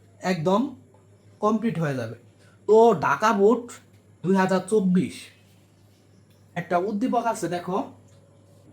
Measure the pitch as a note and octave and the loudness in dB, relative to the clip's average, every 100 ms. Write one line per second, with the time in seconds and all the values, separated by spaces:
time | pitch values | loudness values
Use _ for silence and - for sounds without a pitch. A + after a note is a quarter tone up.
0 | _ - F3+ F3 D3+ G3+ C#4+ - - _ | _ -8 -6 -2 0 0 -2 -8 -20 _
1 | _ _ _ - G#3+ A3 A3 E3 D3+ C3 | _ _ _ -4 0 0 -2 -2 -4 -4
2 | A2+ A2+ - _ - _ - A3 A#3 F3 | -8 -12 -20 _ -20 _ 4 6 6 4
3 | C3 C#3+ A3 G3+ G3+ B3 - - - - | 0 0 0 4 4 2 -2 -18 -20 -20
4 | _ - E3 F#3+ F#3 F3+ - A3 F#3 F3+ | _ -8 -2 0 2 0 0 0 2 2
5 | B2+ - - - _ _ _ _ _ _ | 0 -6 -18 -20 _ _ _ _ _ _
6 | _ _ _ _ _ E3+ E3+ F3 G3 G#3 | _ _ _ _ _ -12 -4 -2 -2 -4
7 | B3+ A#3+ A#3 A3 E3 F3 F3 G3+ C#4 - | -2 -2 -2 -4 -6 -6 -4 -6 -6 -12
8 | - - _ _ _ - - | -20 -20 _ _ _ -20 -20